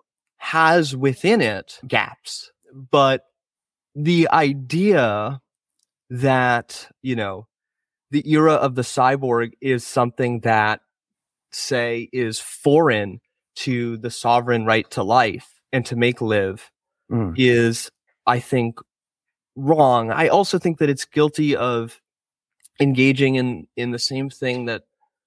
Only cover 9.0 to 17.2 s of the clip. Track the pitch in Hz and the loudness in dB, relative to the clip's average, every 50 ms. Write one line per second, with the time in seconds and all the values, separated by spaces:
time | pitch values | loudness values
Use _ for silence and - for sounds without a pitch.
9 | 127 127 139 139 135 127 120 117 117 117 - _ - 135 131 120 - - - 139 | 2 2 2 0 -2 -2 0 0 -2 -4 -8 _ -4 -2 -2 -2 -4 -4 -2 0
10 | 127 123 - - 127 120 120 117 - 117 113 107 107 107 107 - _ _ _ _ | 0 0 -2 -4 -4 -2 -4 -2 0 0 2 2 2 0 -2 -4 _ _ _ _
11 | _ _ _ _ _ _ _ _ _ _ - - - - 135 123 120 117 117 117 | _ _ _ _ _ _ _ _ _ _ -12 -12 -6 -4 -2 -2 -2 -2 -4 -6
12 | 117 - - 127 120 113 107 - - - - - - 143 143 156 165 147 117 107 | -8 -6 -6 -4 -4 -4 -6 -8 -10 -14 -16 -2 2 4 4 4 4 4 2 2
13 | 101 98 92 113 - _ _ _ _ _ _ - - 139 127 120 120 120 117 110 | 0 -4 -8 -12 -18 _ _ _ _ _ _ -8 -6 -4 -2 -2 -4 -4 -6 -8
14 | 117 120 - - - 120 120 120 120 123 120 117 110 113 110 113 - - - 127 | -10 -10 -10 -2 0 2 2 2 2 0 0 0 2 2 0 0 0 -4 -6 -4
15 | 101 95 117 127 120 107 - - - - _ _ _ _ - 131 120 - 123 117 | -2 2 2 2 2 2 -2 -8 -14 -20 _ _ _ _ -4 -4 -4 -4 -2 0
16 | 120 120 123 - 120 107 107 104 98 95 95 - - - _ _ _ _ _ _ | 0 0 0 -2 -2 0 0 0 0 -2 -6 -10 -16 -20 _ _ _ _ _ _
17 | _ - 120 117 | _ -6 -4 -4